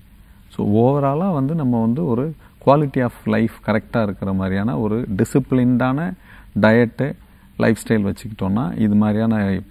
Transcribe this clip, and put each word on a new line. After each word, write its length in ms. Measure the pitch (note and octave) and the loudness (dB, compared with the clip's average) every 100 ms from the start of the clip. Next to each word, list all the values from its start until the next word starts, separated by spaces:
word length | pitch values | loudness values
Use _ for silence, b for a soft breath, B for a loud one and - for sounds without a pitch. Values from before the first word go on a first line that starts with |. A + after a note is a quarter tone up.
| - - b b - | -20 -20 b b -14
So 60 | - A2 G#2 | -6 0 2
ஓவராலா 440 | B2 C#3+ C#3 C#3+ G3 D3+ | 4 2 0 0 -2 -2
வந்து 180 | C3+ E3 | -2 -2
நம்ம 200 | C3 A#2+ A2+ | 0 0 0
வந்து 180 | B2 E3+ | 0 -2
ஒரு 120 | A2+ D3 D#3 b - | -2 -4 -8 b -2
quality 360 | - C#3+ D3 C3+ B2 | 2 4 2 0 -2
of 60 | - - | -4 -2
life 200 | G#2+ A2+ - - | 0 0 -2 -2
கரெக்டா 340 | G#2+ - A#2+ G#2 | -2 -2 -2 -2
இருக்கிற 240 | F#2+ G2 F#2+ | -4 -4 -2
மாதிரியான 380 | F#2+ F#2+ G#2+ C#3+ G#2+ | -2 -2 -2 -2 -2
ஒரு 100 | A2 B2+ F#2+ | -2 -4 -2
டிசிப்ளின்டான 800 | A#2 C#3+ C3 C3 B2 B2 B2+ C#3 F3 F#3 B B B - | 0 0 0 0 2 2 0 -2 -6 -8 B B B 2
டயட்டு, 420 | A2 A2+ A#2 - C3 - b b b - | 4 4 2 -2 -6 -6 b b b -2
லைஃப் 220 | A2+ A2+ | 0 0
ஸ்டைல் 260 | - A2 G2 | 0 0 0
வச்சுக்கிட்டோம்னா 580 | - G#2+ G#2+ F#2+ G2+ D#3 - | -4 -10 -6 -4 -2 -4 -2
இது 100 | G#2+ G#2 | 0 2
மாதிரியான 340 | G#2+ G#2+ A2+ A2 G2 F#2+ - | 2 0 0 0 0 -4 -6